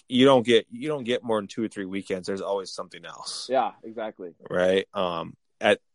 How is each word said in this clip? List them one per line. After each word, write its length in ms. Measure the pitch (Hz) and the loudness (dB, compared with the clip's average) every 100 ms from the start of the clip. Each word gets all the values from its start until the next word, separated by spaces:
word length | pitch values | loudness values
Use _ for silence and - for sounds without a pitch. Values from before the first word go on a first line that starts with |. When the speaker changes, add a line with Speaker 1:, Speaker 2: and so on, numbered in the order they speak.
| _ | _
Speaker 1:
you 200 | 127 131 | 4 8
don't 180 | 131 | 6
get, 220 | 113 113 - | 6 4 2
you 160 | 117 147 | -6 -6
don't 180 | 147 | -6
get 200 | 117 120 | -2 -4
more 140 | 120 107 | 0 -2
than 100 | 101 | -2
two 160 | - | -6
or 40 | 107 | -6
three 180 | 104 92 | -6 -6
weekends. 400 | 98 98 95 85 | -8 -6 -6 -4
There's 160 | 98 | -6
always 300 | 90 101 92 | -2 -4 -4
something 340 | - 90 85 82 | -12 -14 -14 -18
else. 420 | - - - - | -16 -12 -12 -2
Speaker 2:
Yeah, 220 | 127 110 - | 0 0 -6
exactly. 520 | 113 113 110 104 90 - - | -14 -12 -12 -12 -16 -16 -6
Speaker 1:
Right. 360 | 92 90 95 - | 0 2 2 0
Um, 420 | 101 90 85 80 - _ _ | -4 -4 -4 -8 -12 _ _
at, 200 | 107 101 _ | 2 2 _